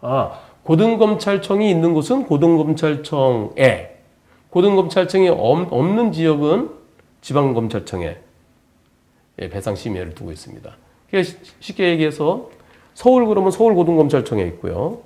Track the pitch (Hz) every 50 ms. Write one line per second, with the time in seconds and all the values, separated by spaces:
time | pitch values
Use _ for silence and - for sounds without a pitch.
0 | - 120 127 135 113 - - - - - _ _ _ - 160 165 208 226 233 208
1 | 220 208 214 - - - 202 196 190 - 196 202 214 214 190 165 160 170 170 156
2 | 143 - 247 269 262 - 160 143 151 170 170 160 156 147 156 151 - 156 151 139
3 | 147 - - 147 135 131 123 117 104 95 - - 139 131 107 85 85 - - _
4 | _ _ _ _ _ _ _ _ _ _ - 175 180 202 202 190 185 165 - 196
5 | 185 - - 190 190 180 - - - 110 135 165 180 170 - 120 143 175 196 220
6 | 240 226 165 156 165 160 156 147 147 147 160 208 269 - - - - _ _ _
7 | _ _ _ _ _ - 131 143 143 139 127 113 113 110 110 107 95 - - 92
8 | 87 80 85 - - _ _ _ _ _ _ _ _ _ _ _ _ _ _ _
9 | _ _ _ _ _ _ _ - 95 92 82 98 95 113 104 95 - 120 104 92
10 | 90 85 82 - - 85 78 73 - - - - - - - _ _ _ _ _
11 | _ _ - 196 180 175 170 - - - - _ - - 196 - 196 180 170 160
12 | 156 156 143 143 151 151 180 247 - - - - _ _ _ _ _ _ _ -
13 | - 240 254 254 240 220 214 202 190 190 185 - 220 226 214 175 175 165 170 160
14 | 151 143 147 139 110 - - 107 95 87 85 - - 87 85 90 120 165 226 240
15 | -